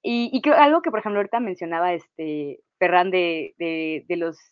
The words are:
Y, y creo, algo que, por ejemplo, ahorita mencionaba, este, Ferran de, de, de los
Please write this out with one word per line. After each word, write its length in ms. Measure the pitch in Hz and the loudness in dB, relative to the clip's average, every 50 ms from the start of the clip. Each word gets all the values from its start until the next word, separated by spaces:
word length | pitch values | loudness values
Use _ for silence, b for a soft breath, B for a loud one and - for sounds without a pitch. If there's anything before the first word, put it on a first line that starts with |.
Y, 280 | - 403 240 233 240 240 | -4 -2 -2 -2 -2 -2
y 80 | 247 254 | -4 0
creo, 160 | - 294 285 | 2 4 6
algo 240 | - 294 285 302 349 | 6 6 6 6 4
que, 100 | 359 330 | 2 0
por 100 | 220 214 | -4 -2
ejemplo, 200 | 214 214 202 202 | -4 -2 -2 -2
ahorita 200 | 202 208 - 233 | 0 0 -2 -2
mencionaba, 520 | 247 208 180 - 175 165 170 165 175 180 | -2 -4 -6 -6 -6 -6 -2 -2 0 0
este, 680 | 175 165 - _ _ - 160 156 151 151 147 143 131 - _ _ _ _ | -2 -4 -6 _ _ -10 -8 -6 -6 -6 -6 -8 -10 -14 _ _ _ _
Ferran 320 | 185 175 180 180 180 190 | 0 2 4 2 2 2
de, 440 | 180 185 175 170 165 160 147 - _ _ | 2 0 0 0 -2 -4 -6 -10 _ _
de, 480 | 170 165 165 160 160 160 156 143 - - | -6 -6 -4 -4 -4 -6 -6 -8 -6 -6
de 80 | 175 | -4
los 220 | 175 170 165 156 _ _ _ | -4 -4 -6 -8 _ _ _